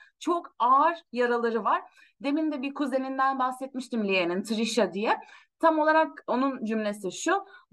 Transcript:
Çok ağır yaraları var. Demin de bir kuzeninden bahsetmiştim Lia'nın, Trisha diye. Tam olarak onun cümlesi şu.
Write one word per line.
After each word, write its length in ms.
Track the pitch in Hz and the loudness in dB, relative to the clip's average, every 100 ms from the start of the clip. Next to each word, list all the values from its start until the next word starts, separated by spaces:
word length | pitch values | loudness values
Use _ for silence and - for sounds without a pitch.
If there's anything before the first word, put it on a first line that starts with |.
| - _ | -20 _
Çok 360 | 311 349 - - | -2 -2 -4 -2
ağır 360 | 233 269 320 330 - | 4 6 4 0 -6
yaraları 520 | 233 240 240 233 220 | -2 0 0 0 0
var. 180 | 208 349 - _ _ _ | 0 -2 -4 _ _ _
Demin 280 | 285 302 311 | -2 0 0
de 100 | 294 | -2
bir 120 | 277 | -6
kuzeninden 640 | 277 277 262 262 269 269 262 | -4 -2 -2 -2 0 0 2
bahsetmiştim 680 | 254 254 269 262 - 233 196 | -2 -4 -8 -10 -6 -2 0
Lia'nın, 360 | 190 170 185 | 2 2 -2
Trisha 500 | 214 220 226 240 190 | -2 -2 0 2 0
diye. 240 | 190 233 427 - - _ _ | 0 0 -2 -4 -20 _ _
Tam 200 | 320 311 | 2 4
olarak 440 | 311 311 311 - - | 4 4 2 -2 -4
onun 380 | 240 269 254 220 | 0 0 -2 -4
cümlesi 460 | 220 208 208 180 | -2 -4 -4 -8
şu. 340 | - 320 392 - - _ | -4 -2 -2 -2 -18 _